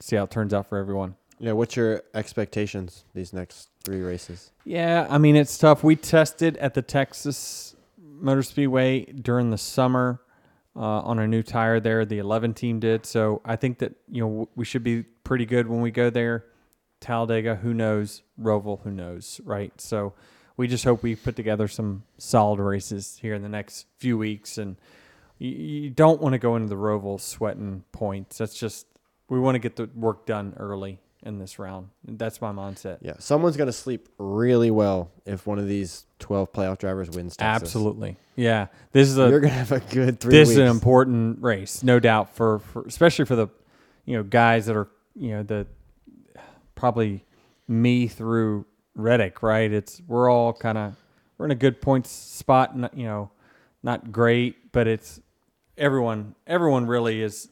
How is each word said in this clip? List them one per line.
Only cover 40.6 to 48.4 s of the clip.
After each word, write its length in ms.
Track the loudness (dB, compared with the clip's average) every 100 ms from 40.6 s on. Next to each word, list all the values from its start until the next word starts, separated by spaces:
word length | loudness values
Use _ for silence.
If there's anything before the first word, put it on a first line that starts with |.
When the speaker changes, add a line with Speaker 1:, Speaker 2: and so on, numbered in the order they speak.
Speaker 2:
weeks. 100 | 6
Speaker 1:
important 680 | 6 6 6 6 2 0 0
race, 400 | -2 -2 -6 0
no 160 | 4 6
doubt, 340 | 6 4 0 0
for, 220 | 0 0
for, 220 | -4 -14
especially 400 | -12 2 4 4 2
for 100 | 2
the, 120 | 0 -6 _ _ _ _ -6
you 100 | -6
know, 60 |
guys 420 | 2 4 6 4 2
that 100 | -2
are, 120 | -4 _ _
you 160 | -10 -8
know, 100 | -6
the, 240 | -6 -6 -6 -14 _ _ _ -20 _ -20 -20 _ _
probably 480 | -4 -2 0 -2 -4 -12 _ _ _ -4
me 380 | 2 4 2 0
through 560 | -4 -2 0